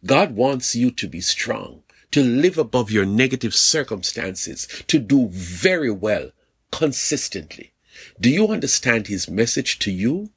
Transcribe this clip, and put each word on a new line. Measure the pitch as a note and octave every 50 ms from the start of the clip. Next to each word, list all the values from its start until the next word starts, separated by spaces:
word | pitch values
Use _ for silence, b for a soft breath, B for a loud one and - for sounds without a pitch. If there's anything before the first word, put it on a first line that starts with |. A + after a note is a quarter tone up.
| -
God | F#2 C3 C#3+ G3 F3+ A#2+
wants | G2+ B2 C3+ C#3 B2+ B2 - -
you | A#2 B2 B2+
to | A#2+ - - F2+
be | C2 F2
strong, | F#2 - - - - - A#2+ G#2+ G2+ - - - _ _ b b b b
to | - C#3+
live | C#3 B2+ A#2 C3 D3+ F3+ F3+ D#3+
above | D3 A2 - B2+ A#2 G2+
your | G#2+ G#2+ G2
negative | G2 G2+ A2 C3 C3 C3 B2 - A2 -
circumstances, | - - - - D#3+ C#3 - A2+ G2 F#2 - - - F2+ F#2+ F#2+ - - - - - - B B B B B
to | - D#3
do | A#2 G2 C#3 C#3 B2 G#2
very | F2 F#2+ F2+ E2+ F2+ F2 G2 - F#3 F3 D3+ B2
well | G#2+ F#2+ F2 G#2+ G#2 F2 C2+ C2 _ _ _ _ _ _ _ _ -
consistently. | - D#3+ D3+ B2+ - - - D#3 C3 - - - F#2+ D#2+ - - - - - _ _ B B B B B B B B
Do | - A#2+
you | C#3 F3+ A3 G#3
understand | A3 F#3 - C#3 - - - C3 A#2 A2+ G#2 G#2
his | G2+ F#2+ - -
message | F2 F#2+ A2+ A#2 - - B2+ - - -
to | - G#2+
you? | F#2+ F2+ G2 A#2 D3 F#3 G#3 G#3+ _